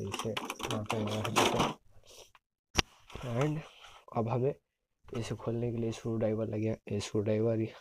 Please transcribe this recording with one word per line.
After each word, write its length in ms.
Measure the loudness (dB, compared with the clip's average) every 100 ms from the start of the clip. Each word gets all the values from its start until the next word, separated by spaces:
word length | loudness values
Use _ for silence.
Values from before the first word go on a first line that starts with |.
| -4
इसे 220 | -4 -4
यहाँ 540 | -4 -6 -6 -4 -2
पे 200 | -2 0 0
रख 200 | 0 2
देते 280 | 4 4 4
हैं। 160 | 2 0 -14 -20 -20 -20 -20 -20 _ _ _ 0 0 0 -16 -8 -4 0
And 240 | 2 0 -6 -18 -20 -20 -6 -2
अब 120 | 0
हमें 240 | 2 0 -2 _ _ _ _ -10
इसे 300 | -6 -4 -4
खोलने 360 | -2 -2 0
के 60 | 0
लिए 140 | -2
स्क्रू 240 | -2 -2 0
ड्राइवर 300 | 2 2 0
लग 120 | 0
गया, 160 | 0 -2 -2
ये 80 | -4
स्क्रू 220 | 0 0
ड्राइवर 380 | 2 4 4 2
ये 120 | 0 -4